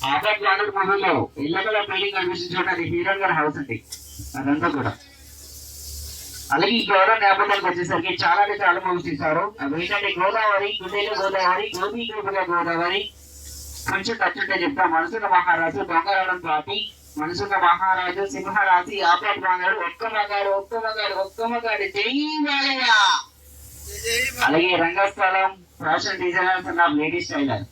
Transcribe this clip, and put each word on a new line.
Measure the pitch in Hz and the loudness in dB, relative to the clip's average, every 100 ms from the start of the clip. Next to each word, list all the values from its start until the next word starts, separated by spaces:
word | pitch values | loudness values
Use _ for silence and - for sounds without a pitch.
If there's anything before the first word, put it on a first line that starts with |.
| - | 0
ఆపత్ | 370 214 415 | 0 0 0
బాలుడు | - 381 415 392 | 2 2 2 0
మూవీలో | 381 392 - - - - | 0 2 2 0 0 -4
ఎల్లో | 143 180 202 | -4 -2 0
కలర్ | 214 202 | 0 -2
బిల్డింగ్ | 190 202 185 | -2 -2 -2
కనిపిస్తుంది | 175 175 175 180 | -2 -4 -4 -4
చూడండి, | 180 | -2
అది | 175 165 | -2 -2
హీరో | 170 180 196 | -2 0 0
గారి | 190 160 | 2 2
హౌస్ | 156 165 | 0 -2
అండి. | 139 110 - - - - - - | -6 -8 -10 -18 -16 -14 -12 -6
అదంతా | 139 151 - 147 | 0 2 2 0
కూడా. | 113 - - - - - - - - - - - - - - - - | -4 -6 -14 -20 -20 -20 -20 -18 -18 -16 -14 -12 -12 -14 -14 -14 -4
అలాగే | 131 202 233 | 0 2 0
ఈ | - | 2
గౌరవ | 190 190 - | 4 6 6
నేపథ్యానికి | 202 196 202 202 175 | 4 4 2 2 0
వచ్చేసరికి | 175 170 - 175 175 | -2 -2 -2 -2 -2
చాలా | 170 175 | 2 4
అంటే | 202 202 | 2 2
చాలా | 196 175 | 2 2
మూవీస్ | 185 180 175 | 0 -2 -4
తీశారు. | 147 156 156 202 - | -4 0 0 -2 -4
అవి | 139 156 | -6 -4
ఏంటంటే | 175 202 202 175 | -2 -2 -2 0
గోదావరి, | 190 220 214 196 202 - | 0 2 2 2 0 -4
గుండెలో | 185 202 208 208 | -4 -4 -2 -2
గోదావరి, | 196 190 180 185 220 180 | 0 2 2 2 -2 -4
గోపి | 190 233 226 | -4 -4 -6
గోపిగా | 220 202 196 180 | -6 -4 -2 0
గోదావరి, | 175 170 170 175 190 - - - - - - - - - | 0 0 0 0 -2 -4 -12 -20 -18 -16 -16 -14 -10 -4
కొంచెం | - 202 220 | -2 -2 0
టచ్ | 185 - | 0 0
ఉంటే | - 190 | -2 0
చెప్తా, | 170 143 180 | 0 2 2
మనసున్న | 165 165 220 208 | 4 0 -2 2
మహారాజు, | 151 147 165 165 143 165 | 2 4 2 2 -2 0
బంగారం | 160 - - 370 180 311 | 0 2 0 2 -2 0
పాపి, | 151 - 403 - - - - | -2 -2 -6 -6 -12 -14 -6
మనసున్న | 302 359 403 392 - | -4 -4 -2 2 4
మహారాజు, | 359 381 370 254 185 196 | 4 4 2 0 -2 -4
సింహరాజు, | 190 370 403 392 180 175 202 175 | -4 -2 0 4 4 2 0 2
ఆపత్ | 202 208 202 | 2 2 -2
బాలుడు, | 381 - - - - | 0 0 2 0 -2
ఒక్క | - 226 214 | -4 -4 -2
మగాడు, | 202 202 202 196 | 0 0 0 0
ఒక్క | 196 226 220 | -2 -4 -4
మగాడు, | 220 202 190 | -2 -2 -2
ఒక్క | 196 226 233 | -4 -2 -2
మగాడు, | 233 226 214 196 202 | -2 -2 -2 -2 -2
జై | 214 269 302 311 294 | -2 0 -2 -2 0
బాలయ్య. | 277 277 262 247 - - 960 - - - - - - - 415 - 233 254 - - | 0 0 0 4 6 6 2 -2 -18 -20 -20 -20 -18 -14 -8 -2 0 0 0 2
అలాగే | 156 180 175 | 4 2 2
రంగస్థలం, | 165 180 196 202 190 190 190 190 175 - | 2 2 0 2 2 4 0 -2 -20 -8
ఫ్యాషన్ | - - 196 190 | 0 0 0 -2
డిజైనర్స్ | 180 180 180 185 180 | 0 2 2 0 -2
and | 170 170 147 | 2 4 4
లేడీస్ | 156 175 - | 0 -2 -4
టైలర్ | 143 139 120 - | -2 0 -2 -6